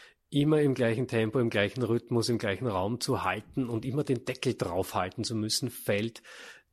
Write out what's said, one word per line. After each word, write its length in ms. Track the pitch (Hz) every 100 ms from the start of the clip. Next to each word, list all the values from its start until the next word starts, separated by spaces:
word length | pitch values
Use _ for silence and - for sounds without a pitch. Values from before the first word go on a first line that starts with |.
| - _ _
immer 320 | 143 147 156
im 140 | 147
gleichen 340 | 123 117 113 123
Tempo, 300 | 117 110 131
im 100 | 117
gleichen 340 | 107 101 127
Rhythmus, 460 | 113 117 - 117 110
im 80 | 113
gleichen 300 | 104 95 123
Raum 340 | 92 98 120
zu 240 | - 117
halten 460 | 92 98 - 143 120
und 160 | 113 135
immer 180 | 139
den 220 | 143 120 -
Deckel 280 | 123 131
draufhalten 680 | - 92 87 92 101 92 -
zu 100 | 104
müssen, 360 | 110 107 - 120
fällt 520 | - - 101 113 - - - - - _